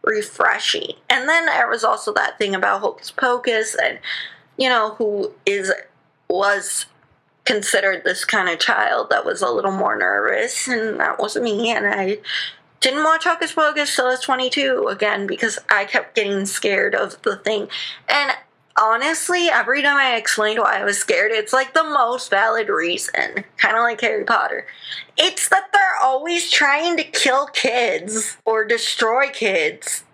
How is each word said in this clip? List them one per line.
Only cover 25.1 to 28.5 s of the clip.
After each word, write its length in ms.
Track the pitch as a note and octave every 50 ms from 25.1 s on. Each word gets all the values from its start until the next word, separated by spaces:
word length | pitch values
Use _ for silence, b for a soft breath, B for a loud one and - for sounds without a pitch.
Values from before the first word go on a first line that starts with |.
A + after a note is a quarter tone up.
| _
It's 320 | - - - - - - -
that 220 | F#4+ G4 F#4+ -
they're 240 | - G4+ G4 F#4 - -
always 480 | C4+ C4 C4 C4 D4+ E4+ E4+ F4 E4+ -
trying 460 | - C#4+ D4 C#4+ C#4+ D4 D#4+ F4 E4+
to 80 | E4 G3+
kill 420 | - - - - C#4 B3+ C4+ D4 C#4+
kids 880 | - - - B3 A3+ B3 A#3 A3 F3 D#3+ E3+ G3+ G#3+ A3 G#3+ - - - _
or 180 | A3